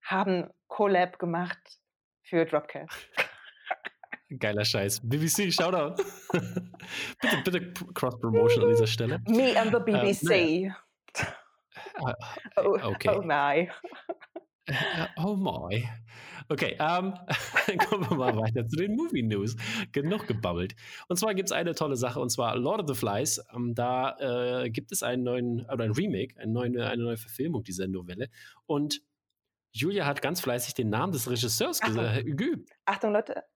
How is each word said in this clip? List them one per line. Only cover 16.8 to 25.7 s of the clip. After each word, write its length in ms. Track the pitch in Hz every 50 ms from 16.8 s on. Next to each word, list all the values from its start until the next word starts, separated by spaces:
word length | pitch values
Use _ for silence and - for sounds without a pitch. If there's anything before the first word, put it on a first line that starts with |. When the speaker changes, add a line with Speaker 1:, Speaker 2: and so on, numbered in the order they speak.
Speaker 2:
ähm, 340 | 151 156 170 180 185 190 190 - - - - -
<laughs> 260 | - - - - - -
dann 100 | 202 170
kommen 280 | - - - 202 180 120
wir 80 | 175 147
mal 180 | 127 127 123 107
weiter 300 | 110 110 113 123 117 113
zu 80 | 113 151
den 180 | 180 202 214
Movie 280 | 247 320 339 330 160 120
News. 320 | 113 107 101 98 113 117 - - - - 226 196 -
Genug 360 | - 143 139 156 190 214 - -
gebabbelt. 480 | 117 113 113 90 87 85 90 98 110 - - - - - - _
Und 100 | 180 175
zwar 160 | - 220 208
gibt's 180 | 185 190 180
eine 220 | - - 170 170 165
tolle 220 | - 160 151 139
Sache, 240 | 123 120 123 113 143
und 100 | 135 127
zwar 260 | 117 - 123 117 107
Lord 260 | 120 123 139 196 220
of 60 | 190 147
the 60 | 135 120
Flies. 440 | - 110 101 104 139 147 - - - _ -
Ähm, 180 | 120 120 120 117
da, 920 | 117 120 123 127 127 131 135 - - 143 135 123 123 123 123 123 123 127
äh, 60 | 123
gibt 220 | 113 - - _
es 100 | - -
einen 220 | - 117 123 127 123
neuen, 420 | 123 123 127 123 120 120 117 113 117